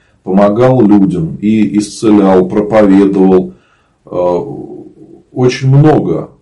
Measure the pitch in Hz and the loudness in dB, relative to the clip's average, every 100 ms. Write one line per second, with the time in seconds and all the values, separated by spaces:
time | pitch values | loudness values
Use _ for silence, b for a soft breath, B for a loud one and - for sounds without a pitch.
0 | b b - 95 101 107 127 131 104 101 | b b -4 0 0 2 0 2 2 2
1 | 95 87 80 - 101 110 104 101 104 - | 2 -2 -6 -6 -2 0 0 -2 -6 -4
2 | 113 104 95 92 90 104 101 110 101 95 | 0 2 2 2 0 -2 -2 0 2 4
3 | 98 95 95 92 92 B B B B B | 2 2 2 2 -2 B B B B B
4 | - 90 90 87 - - - - - - | -12 -6 -4 -4 -6 -12 -16 -18 -20 -20
5 | - - _ - 127 127 131 139 156 131 | -20 -20 _ -4 -2 -2 0 2 4 2
6 | 90 80 - _ | 0 -6 -8 _